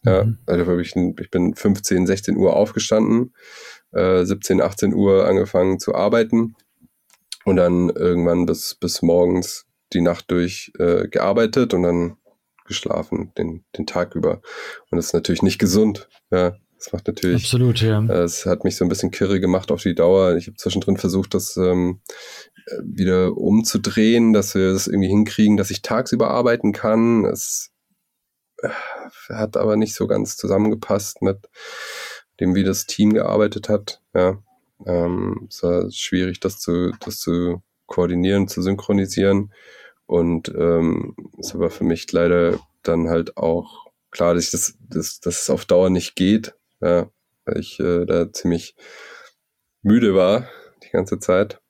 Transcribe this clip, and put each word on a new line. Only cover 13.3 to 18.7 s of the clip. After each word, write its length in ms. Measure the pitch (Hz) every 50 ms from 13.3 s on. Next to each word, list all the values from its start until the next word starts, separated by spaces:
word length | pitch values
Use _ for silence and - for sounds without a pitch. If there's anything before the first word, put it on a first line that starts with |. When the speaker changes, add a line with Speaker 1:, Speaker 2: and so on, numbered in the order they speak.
| _
Speaker 1:
den, 280 | - 87 85 82 87 _ _ _
den 80 | - 78
Tag 300 | - - 90 90 - -
über. 260 | 85 80 80 87 - _ - - - - - - - _ _
Und 60 | -
das 100 | 85 80
ist 60 | -
natürlich 300 | - - - - 90 82
nicht 160 | - - - -
gesund, 500 | 110 95 90 104 110 110 98 - - _ _ _ _ _
ja. 260 | - 92 90 87 95 _ _ _ _
Das 180 | _ - - -
macht 140 | 98 - -
natürlich, 340 | - - - 90 90 113
Speaker 2:
Absolut, 400 | - - - 120 123 123 117 -
ja. 200 | 110 110 110 107 107
Speaker 1:
äh, 180 | 113 95 87
es 240 | 87 85 85 - -
hat 180 | 92 90 - -
mich 120 | 92